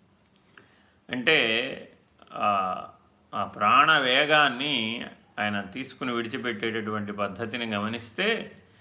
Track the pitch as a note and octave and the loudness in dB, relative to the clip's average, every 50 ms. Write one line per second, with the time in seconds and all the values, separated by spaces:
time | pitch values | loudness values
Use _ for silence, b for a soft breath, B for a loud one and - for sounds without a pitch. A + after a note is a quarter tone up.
0 | _ _ _ _ _ _ _ b b b b b b b b b b b b b | _ _ _ _ _ _ _ b b b b b b b b b b b b b
1 | _ - B2 B2+ A3+ F3 D#3 C#3+ A#2+ A2+ A2+ A#2 C3 C3+ - - - - - _ | _ -6 -6 0 2 4 4 6 4 4 2 2 0 -2 -6 -10 -14 -18 -20 _
2 | _ _ _ _ - - - - A2 G#2 G2+ G2 F#2 F2+ F2+ - - - - _ | _ _ _ _ -20 -14 -6 0 2 2 2 2 0 -2 -4 -6 -8 -12 -18 _
3 | _ _ _ _ _ _ - G#2+ G2 G2 G#2 A#2 G#2 G#2+ A#2+ C3+ D3 D#3+ D#3 D3 | _ _ _ _ _ _ -6 -4 -4 -4 -2 0 4 6 6 8 8 6 6 4
4 | C3+ B2 B2+ C#3 D3+ D3 D#3 D3+ D3 C3+ A#2+ B2 C#3+ D3+ C#3 A#2 A2 A2 A#2 B2 | 4 4 4 4 4 4 4 4 4 4 2 -2 -4 -2 -2 -2 -2 -2 -4 -6
5 | - - - - _ _ _ - G#2 G#2 G#2 G2+ G2 F#2+ - B2+ C3 C3 - - | -8 -12 -14 -18 _ _ _ -4 -2 -2 -2 -2 -6 -6 -10 -10 -10 -10 -10 -8
6 | C#3 B2+ A#2+ A#2 A#2 A2 C3 B2 A2+ B2 G#2+ G#2 A2+ A2+ A2 A2+ G#2 G#2+ G#2+ G#2+ | -6 -2 -2 -2 -2 -4 -6 -4 -4 -4 -4 -2 -4 -4 -4 -4 -4 -4 -4 -4
7 | G#2 G#2 G2+ G#2 G2+ G2 F#2 A#2 A#2 G#2+ A2 A#2+ A#2 A2+ G#2+ G2+ G#2 A2 A#2 A#2 | -4 -6 -4 -4 -4 -4 -4 -6 -8 -6 -6 -6 -4 -4 -2 -2 -2 -2 -4 -6
8 | - - - - G3 A3 A3+ F#3 E3+ - - - b b b b | -10 -10 -6 -2 -2 -2 -2 -2 -6 -10 -16 -20 b b b b